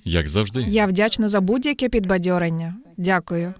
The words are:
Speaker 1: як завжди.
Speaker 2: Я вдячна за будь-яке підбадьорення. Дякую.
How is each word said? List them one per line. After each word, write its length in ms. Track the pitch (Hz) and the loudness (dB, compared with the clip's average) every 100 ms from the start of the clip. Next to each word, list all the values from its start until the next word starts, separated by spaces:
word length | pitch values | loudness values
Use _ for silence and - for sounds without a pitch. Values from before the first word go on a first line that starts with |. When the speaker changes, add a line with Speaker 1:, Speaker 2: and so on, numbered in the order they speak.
Speaker 1:
як 240 | - 82 73 | -2 0 0
завжди. 340 | 82 208 214 | 0 0 -2
Speaker 2:
Я 240 | 127 214 208 | 0 2 2
вдячна 420 | 185 220 226 214 | 2 0 0 0
за 120 | 202 | 0
будь-яке 480 | 185 254 294 285 254 | 2 0 0 -2 -2
підбадьорення. 880 | 240 185 185 175 180 170 165 165 196 277 - | 0 0 0 2 0 0 -2 -6 -10 -14 -4
Дякую. 580 | 180 180 - 170 170 185 | 0 0 0 -4 -4 -2